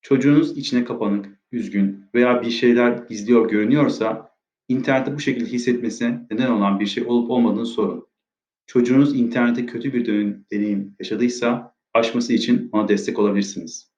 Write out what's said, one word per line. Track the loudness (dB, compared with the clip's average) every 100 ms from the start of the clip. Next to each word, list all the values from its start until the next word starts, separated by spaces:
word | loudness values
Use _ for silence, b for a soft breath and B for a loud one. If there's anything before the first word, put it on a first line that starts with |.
Çocuğunuz | 2 2 6 4 2 -4
içine | -2 -2
kapanık, | -2 -4 -2 -2 -6 _ _
üzgün | -8 -4 0 0 -2 -4
veya | 2 2 2
bir | -2
şeyler | 2 4 4 4 0 -8
gizliyor | -10 4 4 4
görünüyorsa, | 2 2 4 2 0 -4 -4 -12 _ _ _ -4
internette | -2 0 0 0
bu | -4
şekilde | -4 -4 -4
hissetmesine | -2 0 -2 -2 -4 -4 -4 -6
neden | -2 0
olan | 2 0 0
bir | -2
şey | -4 0
olup | 0 0
olmadığını | 2 2 0 -4
sorun. | -2 -4 -4 -14 _ _ _ _ _ _
Çocuğunuz | 0 4 4 4 2
internette | 0 2 2 0 -4
kötü | -6 -4
bir | -2 0
dönü-, | 0 -2 -6 _
deneyim | -4 -2 -2 -6 -12
yaşadıysa, | -8 -2 -2 0 -2 -2 -6 _ _
aşması | -2 0 -4 0
için | -2 2 0 0
ona | -2 0
destek | 0 -2 0
olabilirsiniz. | 0 0 -4 -8 -14 -18 _